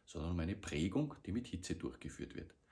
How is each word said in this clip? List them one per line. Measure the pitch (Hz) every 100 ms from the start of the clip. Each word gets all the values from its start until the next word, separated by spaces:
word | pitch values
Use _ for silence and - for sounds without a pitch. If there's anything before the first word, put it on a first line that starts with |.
| -
sondern | 82 78
um | 87
eine | 80 101
Prägung, | 80 73 90 135 151 - -
die |
mit | 104 123
Hitze | 90 -
durchgeführt | - - - - - - -
wird. | - - _